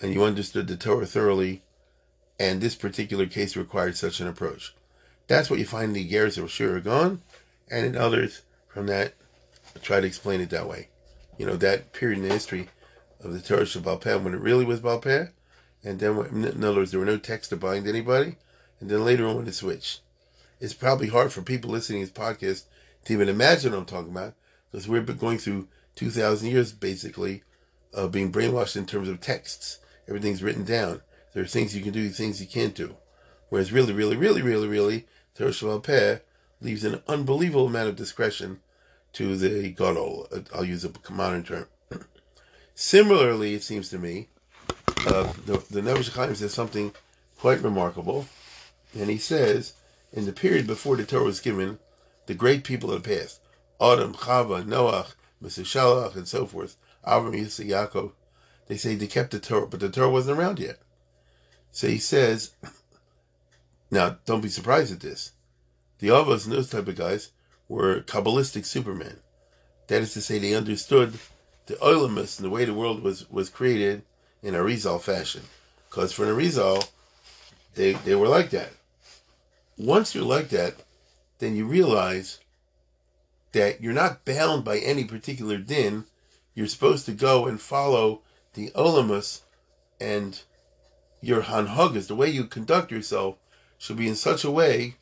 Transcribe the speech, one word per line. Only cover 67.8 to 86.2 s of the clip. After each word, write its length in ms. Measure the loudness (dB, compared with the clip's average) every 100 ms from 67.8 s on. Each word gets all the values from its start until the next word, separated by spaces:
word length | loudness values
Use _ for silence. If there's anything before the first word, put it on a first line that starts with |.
| 2 2
Kabbalistic 640 | 0 0 2 2 0 -4 -6
Supermen. 520 | -6 -6 -8 -10 -16 _ _ _ _ _ _ 0
That 140 | 0
is 120 | 2
to 80 | -4
say, 180 | -4 -2
they 140 | 2
understood 680 | 0 0 -4 6 6 6 0 -18 _ _ _ -12
the 100 | 0
Olamus 640 | 4 6 4 0 -4 -6
and 80 | -4
the 40 |
way 160 | 0 0
the 80 |
world 280 | 0 -2 -2
was, 280 | -2 -4 -6
was 200 | -4 -4
created 540 | -2 0 2 2 -2 -8 _ _ _
in 140 | -4 0
a 40 |
Arizal 420 | 0 0 -2 -2
fashion. 420 | -2 -4 -4 -10 -14 -20 _ _ _
'Cause 240 | -4 -4
for 120 | 0 0
an 100 | 2
Arizal, 520 | 2 4 4 2 0 _ _ _ -20 -20 -20 -20 _ 0
they, 180 | 2
they 220 | 2 2 4
were 120 | 6
like 220 | 6 4
that. 200 | -2 -6 -14 _ _ _ -20 _ _ _ _ _ -8
Once 360 | 4 4 4
you're 100 | -2
like 260 | 0 0 2
that, 260 | 0 0 -4 -20 _ _ _ _ _
then 160 | -4 -2
you 100 | 0
realize 720 | 4 4 4 2 -2 -8 -16 _ _ _ _ _ _ _ _ _ _ _
that 300 | 2 2 2
you're 120 | -4
not 320 | 0 0 0 -4
bound 380 | 0 2 0
by 140 | 0 -2
any 260 | 0 -2
particular 540 | -2 -8 -10 -8 -4 -4
din. 480 | -2 0 0 0 -8 _